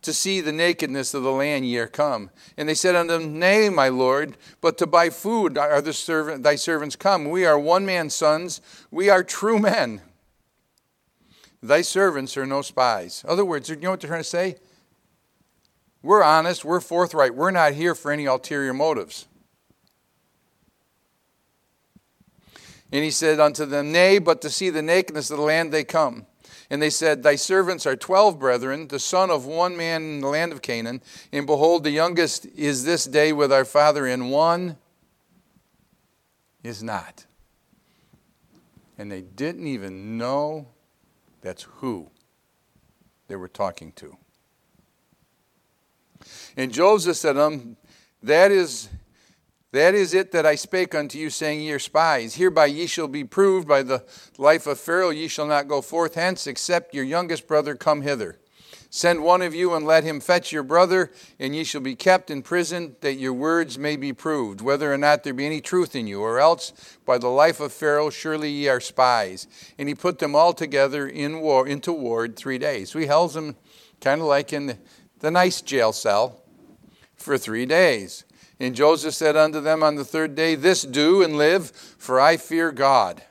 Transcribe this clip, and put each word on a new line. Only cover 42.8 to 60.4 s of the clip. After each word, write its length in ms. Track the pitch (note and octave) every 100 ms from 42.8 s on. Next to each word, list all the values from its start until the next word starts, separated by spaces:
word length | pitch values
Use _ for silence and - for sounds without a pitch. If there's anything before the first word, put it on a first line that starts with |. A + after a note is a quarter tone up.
| _ _ _ _ _
they 80 | G2
were 120 | F2+
talking 440 | - G2 F2 D#2+
to. 240 | - D2+ - _ _ _ _ _ _ _ _ _ _ _ _ _ _ _ _ _ _ _ _ - - - -
And 140 | C3
Joseph 460 | A#2+ F3+ G#3+ E3+ D#3+
said 200 | D#3+ C#3
unto 200 | D3+ D3+
them, 180 | A#2+ A2+ _ _ _ _
That 260 | A2 D#3 G3
is, 400 | G3 E3+ A#2 - - _ _ _ _ _ _ _
that 200 | C3 E3
is 200 | G3+ F3+
it 180 | F#3 F#3+
that 140 | E3+ D#3
I 100 | D3+
spake 400 | - F#3 F3+ D#3
unto 240 | D3 D3+
you, 100 | D#3
saying, 320 | - D#3 D3+
Ye 100 | D#3
are 60 | C#3+
spies. 560 | - D#3 D#3+ C#3 A2+ C3
Hereby 320 | F#3 D#3+ D3
ye 200 | D3 E3+
shall 220 | - D#3
be 160 | C#3+ C3+
proved 420 | - G3 F#3+ D3+
by 160 | C#3+
the 220 | B2+ B2+ - - - -
life 280 | C#3 D#3 D3+
of 140 | C#3
Pharaoh. 300 | - F3 F#3
Ye 180 | D3+ D#3
shall 180 | - D3+
not 220 | D3 C#3+
go 140 | C#3+
forth 340 | C3+ E3 E3 E3
hence, 320 | F3+ F3+ -
except 480 | B2 - F3 E3+ C#3+
your 80 |
youngest 420 | C3 E3 E3+ D#3+ -
brother 300 | D3+ C#3+ C#3+
come 260 | - D3+
hither. 380 | C#3+ C#3 F#2+ - _ _ - - _
Send 320 | - F3 E3+
one 200 | D#3 F3+
of 120 | F3+
you 200 | D#3+ F3+
and 120 | E3 D3+
let 200 | D#3+ D#3
him 160 | D3+
fetch 320 | - F3